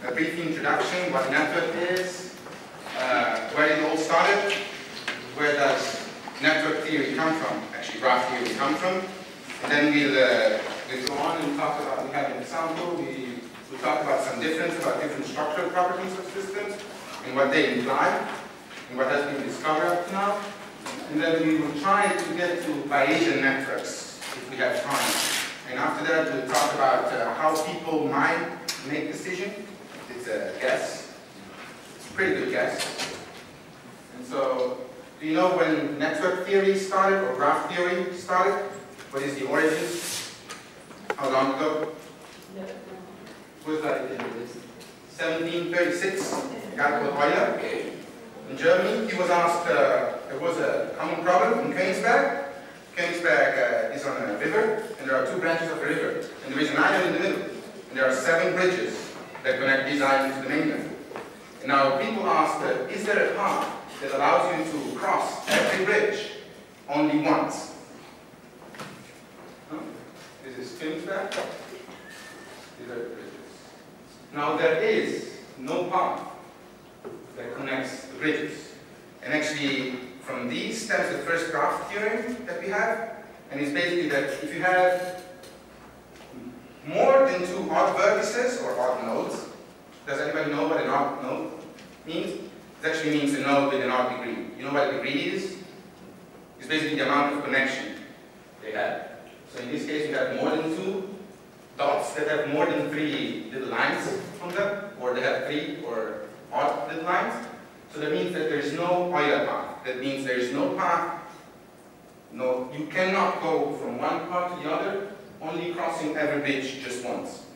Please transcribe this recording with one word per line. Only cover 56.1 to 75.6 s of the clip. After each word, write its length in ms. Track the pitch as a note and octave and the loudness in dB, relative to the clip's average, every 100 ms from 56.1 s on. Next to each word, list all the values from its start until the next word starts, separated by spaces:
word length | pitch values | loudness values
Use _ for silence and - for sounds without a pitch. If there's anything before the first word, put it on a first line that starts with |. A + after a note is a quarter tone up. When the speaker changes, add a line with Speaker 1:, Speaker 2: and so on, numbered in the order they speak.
| - - - C3+ | -2 -6 -10 -6
Speaker 1:
And 80 | |
there 80 | C#3+ | 0
is 80 | D3 | 2
an 80 | - | 4
island 300 | - F#3 F3 | 4 6 4
in 140 | D#3+ | 2
the 60 | F#3+ | 2
middle. 140 | - - - - - - | 0 -4 -8 -12 -14 -10
And 80 | C3 | 2
there 80 | C3 | 2
are 80 | |
seven 420 | C3 - E3 - F3+ | 4 4 4 4 4
bridges 560 | F#3 - - - - - - - | 4 4 -2 -4 -8 -12 -12 -6
that 160 | B2+ C3 | 0 2
connect 300 | C3+ C3+ C3+ | 4 4 4
these 120 | D3 | 2
islands 360 | C3+ - C3+ - | 4 4 4 0
to 60 | |
the 60 | - | 0
mainland. 460 | D3+ D#4+ - - - - - - - - - | 2 2 0 -4 -8 -10 -10 -12 -16 -18 -10
And 80 | C3 | 2
now 300 | C#3 C3+ - | 6 6 4
people 280 | - A3 F#2+ | 0 0 2
asked, 360 | F#3 - - | 4 4 2
uh, 260 | - - - | 0 0 -2
is 180 | G3 G#3 | -2 2
there 260 | G3 - | 4 4
a 40 | - | 2
path 340 | G3 - - - - - | 2 0 -2 -6 -12 -8
that 120 | C#3 | -4
allows 440 | C3+ D3 E3+ - D#3+ | 2 6 6 4 0
you 60 | D#3 | -2
to 260 | D3 B2+ B2 | -2 -4 -2
cross 480 | - - - - - | 0 2 0 -4 2
every 340 | - G3+ F#3+ | 4 4 2
bridge 480 | F#3+ - - - - - - - - - - | 4 4 2 0 -6 -10 -14 -18 -20 -20 -4
only 320 | C#3+ D3+ D3 | 2 4 4
once? 540 | - - - - - - - - - - - - - - - - - - - - - - - - - | 4 2 2 -4 -10 -14 -16 -18 -18 -20 -20 -20 -20 -20 -18 -14 -14 -14 -18 -20 -20 -20 -20 -20 -12
Huh? 80 | D#3 - - - - - - C3+ | -10 -10 -14 -18 -18 -20 -18 -14
This 120 | B2 | -12
is 220 | B2+ - | -12 -8
Königsberg. 520 | D#3 D#3+ F3+ G3 G3 F#3 - - - - - - - - - - - - - - | -6 -6 -4 -4 -4 -4 -6 -8 -12 -14 -16 -18 -18 -16 -16 -16 -16 -18 -18 -16
These 100 | - | -10
are 60 | A#2 | -8
the 140 | - | -8
bridges. 220 | - - - - - - - - - - - - | -10 -14 -16 -18 -18 -20 -20 -20 -20 -20 -20 -10
Now 220 | D3 D3+ D#3 | -4 0 4
there 260 | E3 D#3+ | 4 6
is 580 | - - - - - - - | 4 4 2 -2 -6 -12 -16
no 300 | - | -12